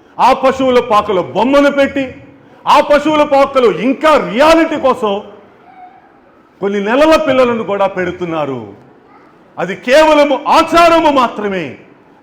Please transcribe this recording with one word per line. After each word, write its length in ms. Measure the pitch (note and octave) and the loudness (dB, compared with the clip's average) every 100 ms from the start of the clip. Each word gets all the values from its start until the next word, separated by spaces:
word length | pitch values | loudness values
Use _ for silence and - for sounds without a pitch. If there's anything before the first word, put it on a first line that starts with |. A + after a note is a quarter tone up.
| _ - | _ -2
ఆ 140 | G#3+ | 0
పశువుల 460 | - C4 B3+ C4 B3 | 2 0 0 0 0
పాకలో 440 | - G3+ G#3 F#3 | 0 0 0 -2
బొమ్మను 480 | C#3 D#3 A#3+ C#4 C#4+ | -4 -4 0 2 2
పెట్టి, 440 | C#4 C#4 C#4 C4 - - - _ - - | 2 -2 -2 -8 -10 -20 -20 _ -8 0
ఆ 120 | C4 | 2
పశువుల 440 | C#4+ D4 D4 D4+ | 4 2 2 0
పాకలో 480 | D4 C#4 C#4 C4+ A#3+ | 2 2 2 2 0
ఇంకా 580 | E3 A3+ C4+ D#4 C#4 F3 | 0 -2 0 2 2 0
రియాలిటీ 460 | G#3 D#4 E4 D#4+ D4+ | 0 2 4 0 -2
కోసం 440 | C4 - G#3+ G3+ - - - _ _ - - - _ _ _ _ _ - | -2 -2 -2 -4 -8 -20 -20 _ _ -20 -20 -20 _ _ _ _ _ -10
కొన్ని 180 | G3 G3+ | -6 -4
నెలల 360 | G3+ C4 D#4 D#4 | -2 0 2 2
పిల్లలను 480 | D4+ C4 B3 A3+ | 2 0 0 -2
కూడా 240 | F#3+ G3+ G3 | -4 -4 -4
పెడుతున్నారు. 840 | F#3+ F3 F3 F3 E3 C#3+ B2+ G#2 G#2 - _ _ - _ _ _ - | -4 -6 -6 -8 -6 -6 -8 -12 -18 -20 _ _ -20 _ _ _ -12
అది 160 | F3 G3 | -10 -8
కేవలము 640 | B3 C#4+ D#4 D4+ D4 B3+ E3+ | 0 2 4 4 2 0 0
ఆచారము 640 | C#4 D#4+ E4+ E4+ E4 D#4+ | 0 2 2 4 4 2
మాత్రమే. 680 | C#4 A#3 G#3+ G#3 F#3+ C#3+ G2+ - _ _ _ | 2 0 -2 -8 -6 -10 -14 -20 _ _ _